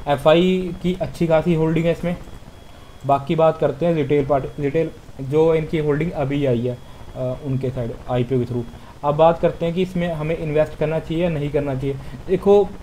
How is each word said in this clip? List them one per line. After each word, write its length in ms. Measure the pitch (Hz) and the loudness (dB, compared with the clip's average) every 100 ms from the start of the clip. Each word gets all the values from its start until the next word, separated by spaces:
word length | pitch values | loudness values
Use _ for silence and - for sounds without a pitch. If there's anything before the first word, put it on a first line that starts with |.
| 147 | -2
एफ़आई 680 | 139 156 165 185 185 180 165 | 2 6 6 4 2 -2 -4
की 140 | 180 180 | -4 -2
अच्छी 260 | 143 - 165 | -4 -2 2
खासी 260 | 160 170 | 2 2
होल्डिंग 320 | 160 160 160 165 | 2 2 2 0
है 60 | |
इसमें। 240 | 160 170 175 - - - - - - - - 135 | 0 -2 -6 -10 -18 -18 -20 -20 -20 -20 -8 0
बाकी 300 | 139 139 160 | 0 2 4
बात 220 | 160 156 | 4 4
करते 280 | 151 - 170 | 0 2 0
हैं 80 | |
retail 320 | 160 131 147 135 | 2 2 2 2
पार्टी, 380 | 143 131 - | 0 -2 -4
retail 260 | 143 160 160 - - - | -2 0 -2 -6 -16 -12
जो 340 | 131 151 165 160 | -2 2 4 2
इनकी 220 | 151 165 | 0 0
holding 340 | 147 143 170 | 0 0 -2
अभी 340 | 165 139 143 131 | -2 -2 0 0
आई 140 | 120 | 0
है, 180 | 123 123 - - - 127 | 0 -4 -12 -18 -14 -8
अ, 200 | 127 127 | -6 -6
उनके 260 | 147 127 131 | -4 -2 -2
side 220 | 127 117 123 - | -4 -6 -8 -4
आईपीओ 300 | 123 123 131 | -2 0 0
के 60 | 123 | 0
थ्रू। 180 | 123 117 - - - | -4 -6 -12 -18 -6
अब 120 | 147 147 | -2 4
बात 240 | 160 170 | 4 4
करते 260 | 170 - 165 | 0 0 -2
हैं 100 | 170 | -2
कि 60 | |
इसमें 320 | 185 175 175 | -2 -2 -4
हमें 240 | 156 156 165 | -4 -4 -4
invest 380 | 156 151 151 - | -2 0 0 -2
करना 240 | 156 160 | -2 -2
चाहिए 240 | - 160 | -2 -2
या 60 | 180 | 0
नहीं 200 | 151 143 | -2 -2
करना 260 | 147 139 131 | -2 -2 -2
चाहिए। 200 | 135 135 - - - | -4 -4 -8 -12 -2
देखो 420 | 185 196 202 190 - | 0 6 6 4 -2